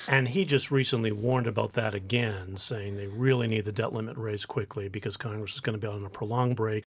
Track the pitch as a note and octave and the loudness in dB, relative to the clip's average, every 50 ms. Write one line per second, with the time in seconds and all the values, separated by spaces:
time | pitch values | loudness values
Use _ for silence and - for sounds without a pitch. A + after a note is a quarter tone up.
0 | - - C3+ C3+ B2+ A#2+ B2+ G3 F#3 D3 C#3+ C3 - - C#3+ C3+ C3 - C3+ A#2 | 0 4 4 4 4 4 2 2 2 4 4 2 4 4 2 2 2 2 2 2
1 | A2+ A2 G#2+ G#2 A2 B2 B2+ B2+ A#2+ A#2 G#2 A2+ A2 A2 - A#2+ A2+ A2+ G2+ G2+ | 2 0 0 0 2 2 4 4 2 2 2 0 0 0 0 0 0 0 -2 -4
2 | F#2+ G2 A#2 A#2+ A#2+ A2 G2+ F#2+ F#2 F#2 F#2+ F#2+ - - B2 G#2+ G2 G2+ G2 G2+ | -2 0 0 2 2 0 -2 -4 -8 -8 -6 -4 -2 -2 -2 -4 -4 -6 -6 -6
3 | G2+ G2 G2+ A2+ B2+ C3+ C3+ B2 A#2+ A2+ A2+ A2 G2+ G#2+ G2+ G#2 A2 - - A2+ | -6 -6 -4 2 4 4 4 4 4 2 2 2 0 0 0 -2 -2 0 -2 -4
4 | A2 A2+ - - A2 A2 G#2 G2+ - - - A#2 G#2 - - G#2+ G2+ G2 F#2+ G#2 | -4 -4 -6 -6 -4 -4 -4 -4 -6 -4 -4 -4 -4 -4 -4 -6 -6 -6 -6 -6
5 | - G#2 G2 - - A2+ G#2 G#2+ G#2+ F#2+ - - - A#2+ A2 G#2 A2 G#2+ G#2 G#2 | -6 -6 -6 -6 -6 -6 -6 -6 -6 -6 -8 -4 -2 -2 -2 -2 -2 -4 -4 -6
6 | G2+ G2 - - A2+ G#2 A2+ B2 B2 B2 B2 A2 A2 A2 G#2+ G#2+ - | -8 -8 -8 -6 -4 0 2 2 2 2 2 2 2 0 0 -2 -4